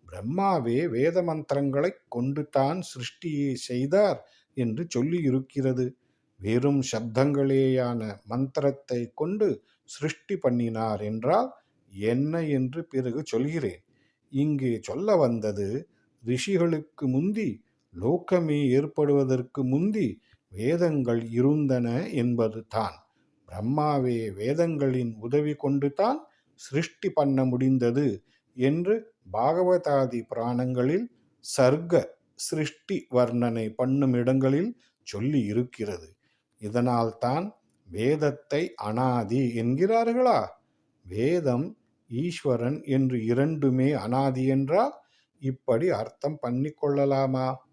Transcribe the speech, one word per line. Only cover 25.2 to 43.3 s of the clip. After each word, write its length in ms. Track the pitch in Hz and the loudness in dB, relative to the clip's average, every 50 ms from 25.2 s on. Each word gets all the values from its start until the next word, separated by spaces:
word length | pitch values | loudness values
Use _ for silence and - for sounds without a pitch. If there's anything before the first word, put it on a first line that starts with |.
| 110 117 135 147 147 151 147 | -6 0 0 0 0 0 -4
கொண்டு 340 | - - 139 143 143 139 143 | -2 -2 0 0 2 0 -2
தான் 260 | 143 - 196 233 277 320 - _ _ _ _ _ _ _ | 0 0 0 0 0 -2 -6 _ _ _ _ _ _ _
சிருஷ்டி 480 | - - 131 151 170 - - _ - 190 | -16 -4 -2 -2 -2 -2 -8 _ -6 -2
பண்ண 360 | - 156 143 139 135 131 131 | 0 2 2 2 2 2 2
முடிந்தது 640 | 127 123 123 131 131 135 127 120 120 120 139 147 127 101 98 _ _ _ _ _ _ _ | 2 2 2 2 4 4 4 4 2 2 2 0 0 -2 -4 _ _ _ _ _ _ _
என்று 380 | 123 127 135 151 165 175 196 214 226 220 - _ _ _ 92 | 0 0 2 2 0 0 0 0 -2 -2 -12 _ _ _ -8
பாகவதாதி 880 | 92 107 120 143 165 180 185 180 185 175 180 147 143 135 135 123 120 117 | -2 0 0 2 2 2 4 4 4 2 2 2 2 2 2 0 -2 -6
புராணங்களில் 840 | 113 _ - 117 117 120 123 123 127 127 127 123 123 135 160 196 240 240 _ _ _ _ _ _ _ | -6 _ -6 -4 -4 -2 0 0 0 0 0 0 2 2 2 0 -2 -6 _ _ _ _ _ _ _
சர்க்க 600 | - - - 131 127 143 160 170 170 175 - - - - _ _ _ _ - | -6 2 4 4 4 4 2 0 2 2 2 2 0 -12 _ _ _ _ -12
சிருஷ்டி 580 | - - - 156 151 - - _ _ - 196 170 - _ | -8 -6 -4 -4 -4 -4 -6 _ _ -6 -6 -6 -6 _
வர்ணனை 560 | 131 123 123 117 120 120 120 120 113 117 110 110 110 | 2 2 2 4 2 0 0 0 0 -2 -4 -6 -2
பண்ணும் 400 | - 127 131 135 139 139 131 123 | -2 0 0 2 2 2 2 2
இடங்களில் 560 | 120 117 123 131 135 131 131 139 147 185 240 233 _ _ _ _ _ _ | 2 2 2 2 2 2 2 2 2 0 -2 -6 _ _ _ _ _ _
சொல்லி 340 | - - 98 110 139 151 135 110 | -10 -8 -4 -4 0 0 0 0
இருக்கிறது. 640 | 101 104 117 123 123 - - 110 104 95 87 98 - _ _ _ _ _ _ _ _ _ _ | 0 -2 -2 -2 -4 -6 -8 -6 -6 -6 -10 -12 -18 _ _ _ _ _ _ _ _ _ _
இதனால்தான் 840 | 107 104 107 120 120 127 123 117 113 113 110 - 123 120 131 160 190 214 - _ _ _ _ _ _ 92 | -12 -4 -2 0 0 2 2 2 0 -2 -2 -2 -2 -2 0 -2 -4 -6 -10 _ _ _ _ _ _ -12
வேதத்தை 760 | 85 101 113 131 151 151 151 143 131 - - _ 143 147 175 185 - | -6 -2 0 0 2 2 0 -2 -2 -4 -8 _ -2 -2 -2 -4 -6
அனாதி 640 | - 104 104 110 120 131 127 123 123 110 98 117 135 135 120 117 | -8 -6 -4 -2 0 0 2 0 0 -2 0 0 0 0 0 0
என்கிறார்களா? 840 | 117 113 120 127 143 185 196 226 226 233 233 233 247 254 247 214 135 98 - - _ _ _ _ _ _ _ _ _ _ | -2 0 0 0 0 0 2 2 2 2 0 0 2 2 4 4 2 0 -4 -10 _ _ _ _ _ _ _ _ _ _
வேதம், 600 | 92 90 107 117 143 170 180 156 135 120 123 151 208 220 _ _ _ _ _ _ _ | -8 -4 -2 0 2 0 2 0 0 0 0 -2 -6 -10 _ _ _ _ _ _ _
ஈஸ்வரன் 720 | 117 117 160 175 170 - - - 123 117 117 123 147 151 - | -6 -4 -4 -4 -6 -4 0 0 0 0 0 -2 -4 -4 -4
என்று 300 | 147 135 135 135 127 127 117 110 | 0 0 2 2 2 0 -2 0
இரண்டுமே 640 | 113 | 0